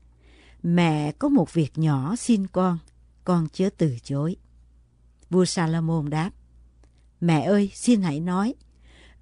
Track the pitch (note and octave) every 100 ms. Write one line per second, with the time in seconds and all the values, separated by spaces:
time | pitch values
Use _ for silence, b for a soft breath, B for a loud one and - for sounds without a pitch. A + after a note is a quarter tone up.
0 | _ b b b b b F3 E3+ E3+ D3+
1 | D3+ - C#4+ C#4 D#3+ E3+ D3 - D#3+ C#3
2 | C3+ A#3 - A3 F#3+ F3+ F#3 E3+ - _
3 | _ _ - F3 D#3 - F#3+ - D#3+ A#2
4 | - C#3 D#3 F#3+ _ _ _ _ _ _
5 | _ _ - F3+ F3+ - E3 E3 D#3+ E3
6 | D3 D#3 F3+ - _ - - _ _ _
7 | _ - E3+ D#3 C#3 G3+ G3+ - - A3+
8 | F3+ C#3+ F3 F3+ G#3+ - _ _ b b
9 | b b